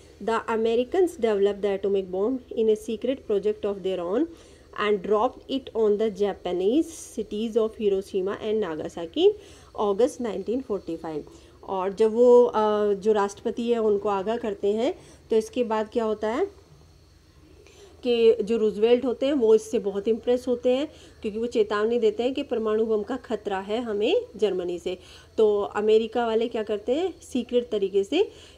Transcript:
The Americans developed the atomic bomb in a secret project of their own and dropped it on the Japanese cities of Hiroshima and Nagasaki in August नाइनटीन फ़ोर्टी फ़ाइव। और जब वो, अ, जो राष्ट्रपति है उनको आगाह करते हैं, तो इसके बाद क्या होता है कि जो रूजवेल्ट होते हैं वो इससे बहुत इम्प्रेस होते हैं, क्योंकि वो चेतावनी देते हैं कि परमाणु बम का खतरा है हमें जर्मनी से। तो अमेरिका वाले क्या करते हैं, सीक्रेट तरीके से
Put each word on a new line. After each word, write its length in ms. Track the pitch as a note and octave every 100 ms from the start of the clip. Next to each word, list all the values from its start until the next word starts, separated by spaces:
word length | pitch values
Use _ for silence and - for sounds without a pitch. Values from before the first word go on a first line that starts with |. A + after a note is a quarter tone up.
| - -
The 140 | G3+ A3+ -
Americans 720 | A3+ A3+ A#3 B3 F4+ F4 -
developed 400 | A3+ G#3 G3 G3+
the 180 | G3+ G3
atomic 320 | G3 G3 F#3
bomb 280 | F#3 G#3+ C4 - -
in 120 | A3
a 60 | G#3+
secret 400 | - A3 A#3+ C4+ -
project 300 | G3+ G3 G#3+
of 180 | G#3 G3
their 160 | F3+ F#3
own 280 | E3+ A3 E4 - - - - -
and 260 | G#3 G#3 F#3
dropped 440 | G#3 A#3+ - -
it 220 | C4+ - A3+
on 220 | G#3+ G#3
the 120 | A3 F#3+
Japanese 640 | G3+ F#3 F3+ F3 F#3+ C#4 E4 - - -
cities 380 | G#3 G#3 A3+ A3
of 140 | A3 -
Hiroshima 520 | G#3 F#3+ F#3+ G3 F#3 -
and 200 | G#3+ A3
Nagasaki 600 | F#3+ D#3 E3+ - E3+ D4 F#4+
in 60 | G#4 - - - -
August 400 | G#3 G3 B3+ -
नाइनटीन 400 | A#3 F#3+ G3 B3
फ़ोर्टी 360 | - G3 - E3
फ़ाइव। 300 | E3 D#3 - - - -
और 280 | - F#3+ F#3
जब 200 | F#3 A3
वो, 320 | A3 B3 B3
अ, 480 | A#3+ G#3+ G#3+ G#3 G#3
जो 200 | G3+ G#3
राष्ट्रपति 580 | G#3+ G3+ - A#3+ G#3+ A#3
है 80 | A#3
उनको 300 | A3 G3+ G#3
आगाह 280 | G3 F#3+ A#3+
करते 360 | A#3+ G3 G3+
हैं, 220 | G#3+ C4 F#4+ - - -
तो 60 | A3
इसके 280 | A3 B3+
बाद 260 | A3+ A3 G#3+
क्या 120 | A#3+
होता 240 | A3 G#3+ G#3+
है 380 | B3 G4 - - - - - _ - _ - - - - - G4 -
कि 320 | B3+ A#3 A3+
जो 220 | - G3+ A3+
रूजवेल्ट 480 | G#3+ G3 A3 B3
होते 220 | C4 A#3 C4+
हैं 60 |
वो 220 | D4 A3
इससे 240 | A3 G#3+ A#3+
बहुत 300 | G3 G3 G3
इम्प्रेस 400 | A3 B3 B3 B3+
होते 280 | A#3+ B3+ B3+
हैं, 120 | D4+ - - -
क्योंकि 160 | A3 G#3
वो 80 | A#3+
चेतावनी 520 | A#3+ G#3 G#3 G#3+ A#3+
देते 240 | A3 G#3
हैं 120 | A#3+
कि 80 | C#4
परमाणु 440 | C#4 A#3 A3 G#3+ A3
बम 160 | G#3+
का 140 | G3+ B3+
खतरा 420 | - G#3+ G#3+ F#3+
है 220 | F#3+ G#3+
हमें 460 | A#3+ G#3 A3 A#4 - G3
जर्मनी 420 | G#3 F#3 F3+ F3
से। 200 | F#3 F3+ - - - -
तो 240 | G#3+ G#3
अमेरिका 640 | G3+ G#3 G#3+ A3 A3+ A#3+ A#3
वाले 220 | A3 A3+
क्या 140 | A#3
करते 320 | G#3+ G#3 G#3
हैं, 260 | C#4 F#4 -
सीक्रेट 500 | - B3+ A#3+ A#3+ A#3+
तरीके 340 | G#3+ G3 G3
से 260 | G3 D4 A4+ - -